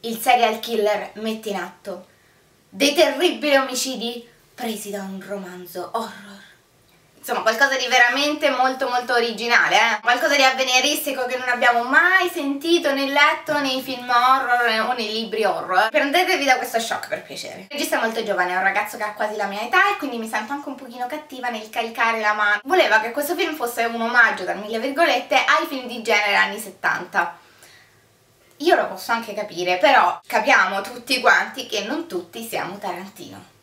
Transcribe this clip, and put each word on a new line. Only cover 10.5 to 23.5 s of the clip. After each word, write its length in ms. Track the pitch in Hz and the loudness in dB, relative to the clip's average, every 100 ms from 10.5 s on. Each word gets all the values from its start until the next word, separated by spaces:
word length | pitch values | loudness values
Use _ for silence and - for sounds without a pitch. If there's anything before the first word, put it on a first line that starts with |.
| 254 262 254 269 302 285 262 247 | 4 2 2 2 -2 -4 -4 -4
che 120 | 254 | -4
non 120 | 254 | -2
abbiamo 340 | 233 247 240 | 2 4 2
mai 460 | 240 294 359 370 359 | 4 4 6 4 2
sentito 640 | 339 277 277 330 339 285 | -2 -4 -4 0 2 2
né 140 | 277 277 | 0 0
letto 520 | 285 294 311 - 294 | 4 4 2 -2 -2
nei 220 | 277 262 | -2 -4
film 280 | 262 254 247 | -6 -8 0
horror 800 | 247 254 269 247 247 240 220 220 | 2 4 4 4 2 2 2 0
o 40 | |
nei 180 | 247 214 | -2 -2
libri 320 | 220 226 214 | -4 -4 0
horror. 460 | 202 - - 185 220 | 0 0 0 2 4
Prendetevi 560 | 302 277 330 370 339 277 | 2 2 2 2 2 2
da 120 | 254 | 0
questo 220 | - 226 | 0 -4
shock, 280 | - - - | -2 -6 -6
per 160 | - | -8
piacere. 380 | - 139 - - | -8 -12 -12 -14
Il 60 | 190 | -12
regista 260 | 285 311 302 | -6 -2 0
è 40 | |
molto 220 | 226 226 | 0 -2
giovane, 300 | 202 185 180 | -2 0 0
è 20 | 185 | 2
un 80 | |
ragazzo 320 | 190 196 - 233 | 2 0 -4 -6
che 80 | |
ha 100 | 214 | -6
quasi 220 | 208 214 208 | -4 -4 -2
la 120 | 196 | -4
mia 140 | 202 | -4
età 300 | 233 370 392 | 4 6 6
e 60 | 403 | 0
quindi 200 | 277 233 | -6 -6
mi 120 | 220 | -6
sento 240 | 220 226 | -6 -6
anche 160 | 285 294 | -10 -10
un 60 | 262 | -14
pochino 320 | 254 240 247 | -14 -10 -8
cattiva 420 | 302 - 254 247 | -8 -10 -8 -8
nel 200 | 220 220 | -8 -8
calcare 500 | 247 226 226 226 226 | -8 -6 -2 0 0
la 140 | 214 | 0
mano. 280 | 214 208 208 | 0 0 0
Voleva 360 | 269 370 311 220 | 2 4 6 4
che 120 | 226 | 2
questo 240 | - - 349 | -4 -4 -2
film 200 | 339 | -2